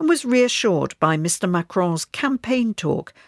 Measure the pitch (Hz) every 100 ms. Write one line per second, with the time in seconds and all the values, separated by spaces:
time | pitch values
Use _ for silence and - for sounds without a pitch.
0 | 311 330 247 247 247 - 226 165 135 -
1 | 160 156 165 - 180 175 170 190 175 160
2 | - - 277 262 226 254 226 196 151 135
3 | - -